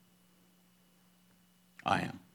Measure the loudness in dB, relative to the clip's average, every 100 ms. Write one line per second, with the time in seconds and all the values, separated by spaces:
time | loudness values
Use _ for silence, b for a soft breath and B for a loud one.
0 | -20 -20 -20 -20 -20 -20 -20 -20 -20 -20
1 | -20 -20 -20 -20 -20 -20 -20 -6 0 2
2 | 0 -6 -14